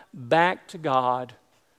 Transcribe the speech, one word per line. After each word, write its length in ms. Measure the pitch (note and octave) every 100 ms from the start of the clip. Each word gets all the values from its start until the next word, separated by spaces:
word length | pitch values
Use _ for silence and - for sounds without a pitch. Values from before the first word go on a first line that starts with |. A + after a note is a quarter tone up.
| -
back 520 | - A#2+ D#3+ F3 F#3+ -
to 80 | F3+
God, 560 | D#3 C3 B2+ B2+ B2 - _ _ _